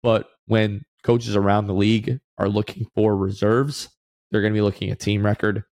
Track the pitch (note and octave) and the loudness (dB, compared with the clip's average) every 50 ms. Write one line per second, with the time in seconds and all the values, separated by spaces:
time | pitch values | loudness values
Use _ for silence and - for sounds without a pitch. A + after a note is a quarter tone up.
0 | - A#2+ A2+ G#2 - _ _ _ _ - A2 A2 G#2+ G#2+ G2+ G#2 - _ _ _ | 2 2 0 0 0 _ _ _ _ 0 2 2 2 0 -2 -8 -12 _ _ _
1 | - - A#2+ A#2+ A#2 A#2 G2+ G2+ G2+ G2+ G2+ G#2 G#2 G2+ F#2+ G2 G2+ G#2+ A2+ A2 | 0 0 0 0 0 0 0 0 2 2 2 0 0 0 0 2 2 2 2 0
2 | G#2+ - B2 C3+ _ _ _ - G2 G2+ G2+ G#2 G#2 - - - A2+ - _ - | 0 -4 -6 -6 _ _ _ -4 -2 0 0 -2 -2 -4 -6 -10 -10 -4 _ 0
3 | G#2+ A2 G#2 G2 G2 G2 G2 - G2+ G#2 A2+ B2 C#3+ D3 D3 - - - _ _ | 2 2 2 2 0 -2 -2 0 0 2 2 2 0 -2 -4 -10 -12 -14 _ _
4 | _ _ _ _ _ _ - G#2+ G2+ G#2+ G#2+ G#2+ G#2 G#2 G2+ - F#2 F#2+ G2 - | _ _ _ _ _ _ -2 0 0 2 2 2 0 0 0 -2 -6 -6 -6 -4
5 | - G#2 G#2 G2+ G#2 G#2 G#2+ - - G#2+ G2+ G#2+ - _ | -2 -2 -2 0 2 0 0 0 0 -2 -2 -2 -8 _